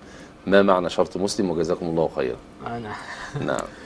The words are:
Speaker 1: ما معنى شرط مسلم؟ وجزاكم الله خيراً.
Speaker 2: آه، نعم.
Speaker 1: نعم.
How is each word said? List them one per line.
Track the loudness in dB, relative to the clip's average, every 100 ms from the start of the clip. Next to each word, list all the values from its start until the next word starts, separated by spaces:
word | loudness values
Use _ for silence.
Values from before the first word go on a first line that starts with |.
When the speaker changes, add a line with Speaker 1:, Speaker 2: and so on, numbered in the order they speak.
| -14 -20 -20 -10 4
Speaker 1:
ما | 6
معنى | 8 4 2
شرط | 0 0 0
مسلم؟ | -2 0 0
وجزاكم | 0 0 -2 0
الله | 0 0 0
خيراً. | -4 -6 -12 -14 -10
Speaker 2:
آه، | -8
نعم. | -8 -12 -12 -14 -10 -6 -2
Speaker 1:
نعم. | -4 -6 -12